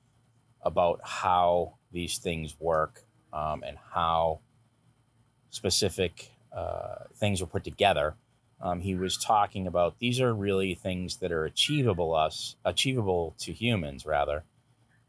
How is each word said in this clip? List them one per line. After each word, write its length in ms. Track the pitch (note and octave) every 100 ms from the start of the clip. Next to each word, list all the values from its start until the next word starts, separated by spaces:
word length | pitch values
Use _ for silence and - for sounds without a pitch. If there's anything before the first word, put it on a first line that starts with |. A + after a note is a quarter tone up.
| _ _ _ _ _ _
about 380 | - F2 F2 E2
how 720 | - - G2 F2+ F2 F2 E2+ - _
these 280 | F2 E2 -
things 360 | F#2 E2 D#2 -
work, 420 | E2 D#2+ D#2 - - _ _
um, 300 | D2+ D#2 D2+ C2
and 120 | D2 -
how 460 | F2 E2 E2 E2 D#2 - _ _ _ _ _ _ _ _ _ _
specific, 800 | - G2+ - G2+ - F2+ - - - _ -
uh, 500 | F2 G1+ - - - -
things 260 | G#2 F#2
were 60 | F2+
put 160 | G2
together, 500 | F2 D2+ G2 D#2+ D2 - _ _ _ _
um, 200 | F#2+ F2+
he 120 | F#2
was 220 | F2+ F#2 -
talking 520 | - A2 G2+ G2+ F#2
about, 320 | F2 F2 -
"These 200 | A#2+ B2
are 140 | B2+
really 420 | A2 G2+ F#2+ F#2+ F2
things 400 | F#2+ F2+ F2+ -
that 140 | F2+
are 140 | E2 D#2
achievable 680 | - - D3 B2 F2 E2
us, 440 | D#2+ D#2 - - - F#2+
achievable 680 | F2 C#3 C3 G2+ F2 E2 -
to 160 | -
humans, 520 | E2+ A2+ A2 D2 C2 D#2
rather." 380 | D2 C#2+ D2 - _ _ _ _ _